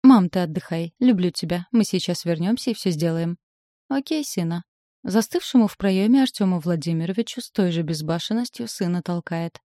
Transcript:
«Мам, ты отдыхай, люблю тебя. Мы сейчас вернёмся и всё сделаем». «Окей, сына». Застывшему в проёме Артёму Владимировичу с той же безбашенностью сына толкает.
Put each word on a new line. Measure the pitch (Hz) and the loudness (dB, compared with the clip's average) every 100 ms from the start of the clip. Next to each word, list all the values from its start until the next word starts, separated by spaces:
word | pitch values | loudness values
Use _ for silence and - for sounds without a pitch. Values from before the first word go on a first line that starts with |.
«Мам, | 262 247 180 | 10 8 6
ты | 185 | 0
отдыхай, | 175 156 - 165 165 _ | -2 -4 -6 -6 -6 _
люблю | 254 202 180 | 2 4 0
тебя. | - 160 175 175 | -2 -4 -4 0
Мы | 233 | 0
сейчас | 202 185 - 170 | 0 -2 -2 -4
вернёмся | 170 165 180 247 - | -2 -2 0 -2 -4
и | |
всё | 220 190 | -2 -2
сделаем». | 156 170 165 170 175 _ _ _ _ _ | 0 -2 -2 -4 -6 _ _ _ _ _
«Окей, | 277 269 311 | -6 -2 -6
сына». | 294 - 165 175 - _ _ _ | -4 -4 -4 -6 -10 _ _ _
Застывшему | - 202 214 349 - 254 208 | 0 0 0 -4 2 2 2
в | - | 0
проёме | 196 190 214 269 | 0 2 4 4
Артёму | 262 - 190 180 | 2 0 0 0
Владимировичу | 160 170 165 165 170 190 226 - | -2 -2 -2 -2 -2 -4 -6 -8
с | - | -8
той | - 180 | -2 0
же | 165 | 0
безбашенностью | 160 156 156 170 - 220 247 - 233 | -4 -4 -4 -4 -2 -4 -4 -8 -12
сына | - 175 175 | -4 -2 -2
толкает. | 175 175 - 165 170 - | -4 -6 -6 -6 -6 -10